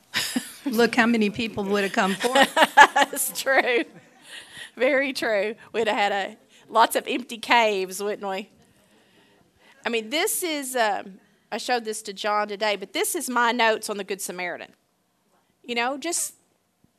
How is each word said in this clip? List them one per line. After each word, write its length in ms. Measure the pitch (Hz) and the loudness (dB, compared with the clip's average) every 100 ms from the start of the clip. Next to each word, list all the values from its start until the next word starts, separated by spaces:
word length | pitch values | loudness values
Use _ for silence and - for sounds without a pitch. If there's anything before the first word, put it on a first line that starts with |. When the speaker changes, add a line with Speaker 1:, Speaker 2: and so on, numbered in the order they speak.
| _ - | _ -6
Speaker 1:
<laughs> 400 | - 254 - - 285 | -4 -4 -6 -10 -4
look 280 | 226 233 | 2 2
how 120 | 247 226 | 4 2
many 240 | 233 208 | 4 0
people 340 | 208 226 220 | -2 -6 -4
would 180 | 196 202 | -2 0
have 100 | 196 | 0
come 220 | 233 190 | 0 0
forth. 400 | 190 240 262 262 | 0 2 4 4
Speaker 2:
<laughs> 220 | - 302 - 277 | 4 4 8 8
That's 460 | 269 - 285 - 185 | 8 0 -2 -6 -4
true. 440 | 269 262 233 233 - 175 - _ - - - - - - | 0 2 2 0 -2 -8 -20 _ -20 -20 -18 -18 -14 -2
Very 360 | 262 285 277 | 0 2 0
true. 420 | 277 254 208 208 226 - | -2 -2 0 -2 -6 -8
We'd 140 | 208 220 | -4 -2
have 80 | 220 | 0
had 160 | 202 | 0
a, 240 | 202 202 214 _ - - | -2 -6 -10 _ -20 -2
lots 280 | 220 226 - | 4 4 2
of 100 | - | -4
empty 320 | 254 240 226 | -6 -8 -8
caves, 640 | - 240 220 196 185 185 | 2 4 4 0 -4 -6
wouldn't 260 | 202 202 196 | -6 -6 -6
we? 200 | 190 208 _ _ _ _ _ _ _ _ _ _ _ _ _ 220 | -8 -10 _ _ _ _ _ _ _ _ _ _ _ _ _ -4
I 20 | |
mean, 220 | 233 220 | -4 -2
this 320 | 294 403 - | -2 0 -2
is, 320 | 349 302 262 | -4 -4 -4
um, 460 | 254 214 190 196 190 _ _ - | 0 0 -2 -8 -20 _ _ -12
I 60 | 220 | -8
showed 260 | - 247 | -2 -2
this 180 | 220 214 | -2 -8
to 100 | - | -10
John 360 | 196 214 208 208 | -8 -2 -2 -2
today, 260 | 196 214 | -2 -2
but 180 | 202 202 | -2 -4
this 220 | 311 - | -4 -2
is 160 | 349 254 | -4 -2
my 220 | 247 240 | 0 2
notes 360 | 240 226 220 226 | 4 2 2 -2
on 100 | 202 | -8
the 40 | |
Good 180 | 196 196 | -6 -8
Samaritan. 520 | - 180 180 139 - _ _ _ _ _ _ _ _ _ | -8 -6 -6 -8 -12 _ _ _ _ _ _ _ _ _
You 140 | - 240 | -8 -4
know, 200 | 240 277 | -2 -4
just 380 | 330 349 - - _ _ _ _ _ | -4 -4 -6 -10 _ _ _ _ _